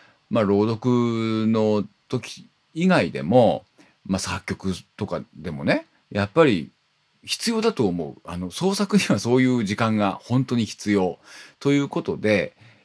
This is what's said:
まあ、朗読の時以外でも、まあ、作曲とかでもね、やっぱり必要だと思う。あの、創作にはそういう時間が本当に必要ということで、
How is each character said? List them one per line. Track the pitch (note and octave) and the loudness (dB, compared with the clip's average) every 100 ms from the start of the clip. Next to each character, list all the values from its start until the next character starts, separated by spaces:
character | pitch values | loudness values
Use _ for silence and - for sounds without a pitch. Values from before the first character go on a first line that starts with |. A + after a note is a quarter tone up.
| _ _ - | _ _ -4
ま | A#2 | 0
あ、 | |
朗 | G2+ G2+ A2 | 2 2 2
読 | A2 B2 B2 A#2+ A#2 A2+ A2 A2 | 0 0 0 0 -2 -2 -2 0
の | A2 G#2+ G#2 G2 _ - | 2 2 0 -2 _ -8
時 | C3 - - - _ _ | -8 -8 -16 -20 _ _
以 | D#3+ F#3 | -2 2
外 | E3 F2 | 2 2
で | C2 | -2
も、 | D2 B2 G#2+ C2+ - _ _ _ - | 2 4 4 2 -6 _ _ _ -4
ま | F#2+ | -4
あ、 | |
作 | - F2+ - | -4 -8 -8
曲 | F#2+ F#2+ F2 - - | -6 -6 -6 -10 -10
と | G#2 | -8
か | E2 - - | -8 -10 -14
で | E2+ | -10
も | D2 | -6
ね、 | E2+ C#4+ E4 _ - | -2 -2 -4 _ -8
や | G#2 G2+ | -4 0
っ | |
ぱ | D#3+ D#3 | 4 4
り | F#2+ - _ _ _ _ _ | 2 -4 _ _ _ _ _
必 | - - - | -10 -6 -2
要 | A3+ | -2
だ | A3+ | 0
と | G#3+ G#2 | 0 0
思 | F2 C#2+ C2 | 0 -6 -12
う。 | - | -10
あ | F2 | -8
の、 | F2+ | -8
創 | - F#3 | -4 -2
作 | G3 G3+ G#3 | 0 2 2
に | |
は | - A2+ | 2 0
そ | A#2 B2+ | 2 4
う | |
い | B2+ | 4
う | B2 | 2
時 | G2+ G#2 | 0 0
間 | A2+ A2 | 0 2
が | G2+ F#2 | 0 -2
本 | - B2 C3 | -2 0 0
当 | A#2+ | 0
に | G#2+ | -2
必 | - G#2 | -4 0
要 | G2+ F#2 E2 - - - - | 2 0 -2 -14 -20 -20 -6
と | C#3 | 0
い | C#3+ | 2
う | C#3 | 0
こ | F3 | -4
と | - D#2 | -6 -2
で、 | G#2+ G2+ D2+ - - _ | 2 2 0 -8 -20 _